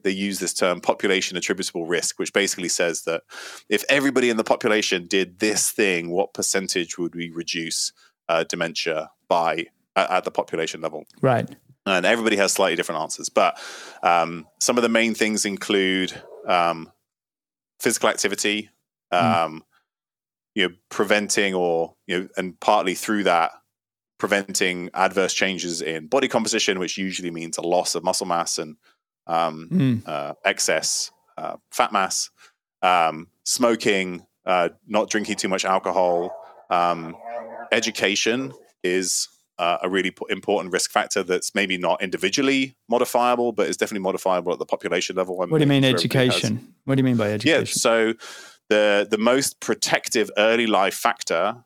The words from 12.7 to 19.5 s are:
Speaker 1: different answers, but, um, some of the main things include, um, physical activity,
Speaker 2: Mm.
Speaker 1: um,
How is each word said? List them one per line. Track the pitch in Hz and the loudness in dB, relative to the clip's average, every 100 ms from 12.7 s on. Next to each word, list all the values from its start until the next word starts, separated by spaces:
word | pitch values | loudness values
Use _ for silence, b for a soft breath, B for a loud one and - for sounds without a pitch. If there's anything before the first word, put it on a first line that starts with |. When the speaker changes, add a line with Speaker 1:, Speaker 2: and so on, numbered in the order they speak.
| 85 | 2
Speaker 1:
different | 87 80 | -2 -4
answers, | 78 - 80 | -6 -8 -2
but, | 107 92 - B B B B | 2 2 0 B B B B
um, | 90 85 82 85 - - | 2 4 2 -4 -12 -4
some | - 123 | 0 2
of | |
the | 117 | 4
main | 113 113 | 4 2
things | 107 107 104 | 0 0 0
include, | 107 95 - 101 92 95 92 - - - - | -2 -4 0 2 4 2 -2 -6 -16 -10 0
um, | 90 85 82 82 _ _ _ _ _ _ _ _ - | 2 2 0 -6 _ _ _ _ _ _ _ _ -4
physical | 123 110 113 | -2 2 0
activity, | - 98 98 104 107 104 _ _ _ - | 2 -2 0 0 -2 -4 _ _ _ -4
Speaker 2:
Mm. | 87 85 85 | 2 4 2
Speaker 1:
um, | 80 | 0